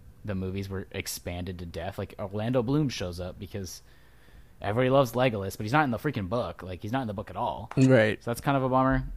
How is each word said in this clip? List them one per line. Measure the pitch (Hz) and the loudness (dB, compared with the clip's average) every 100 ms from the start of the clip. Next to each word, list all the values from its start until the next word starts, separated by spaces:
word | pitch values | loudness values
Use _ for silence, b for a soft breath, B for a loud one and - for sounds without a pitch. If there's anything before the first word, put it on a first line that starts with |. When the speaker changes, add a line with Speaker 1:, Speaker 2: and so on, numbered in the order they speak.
| - - | -20 -14
Speaker 1:
the | 104 | -6
movies | 95 92 98 95 | -4 -4 -4 -6
were | 95 - | -8 -8
expanded | 98 - - - 87 92 87 | -8 -8 -8 -8 -8 -8 -8
to | 87 | -10
death. | 82 90 104 | -8 -8 -8
Like, | 98 - | -10 -8
Orlando | 98 104 110 127 | -8 -4 0 0
Bloom | 113 147 147 | 2 2 2
shows | - 92 87 | -2 -6 -6
up | 90 - | -8 -10
because | 98 101 90 - - b b b b b b b | -10 -10 -10 -12 -20 b b b b b b b
everybody | 101 110 127 | -2 2 4
loves | 135 127 | 6 4
Legolas, | 123 131 107 98 - | 4 2 2 -4 -4
but | |
he's | 107 | 2
not | 147 | 4
in | 143 | 4
the | 113 | 0
freaking | 151 120 92 | -2 -2 -2
book. | 120 95 - | -2 -2 -6
Like, | 90 92 | -10 -8
he's | 104 | -4
not | 131 | -4
in | 120 | -4
the | |
book | 95 - | -6 -6
at | 92 | -4
all. | 117 71 110 - | -4 -4 -2 4
Speaker 2:
Right. | 131 127 110 - | 8 8 6 2
Speaker 1:
So | - | -4
that's | 120 | -4
kind | - 139 | 0 2
of | |
a | 131 | 2
bummer | 127 131 131 131 | 4 4 2 0